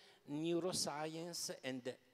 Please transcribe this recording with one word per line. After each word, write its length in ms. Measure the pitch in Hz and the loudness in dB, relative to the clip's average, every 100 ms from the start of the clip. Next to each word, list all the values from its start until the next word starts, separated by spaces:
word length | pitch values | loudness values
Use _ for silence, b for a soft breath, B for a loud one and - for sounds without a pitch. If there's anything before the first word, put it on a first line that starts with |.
| B B | B B
Neuroscience 1400 | - 147 165 170 185 - 170 143 160 160 175 165 - 175 | -4 0 4 4 4 2 0 0 -2 -2 -4 -2 -4 -2
and 340 | 131 131 123 - - | -2 -2 -2 -6 -10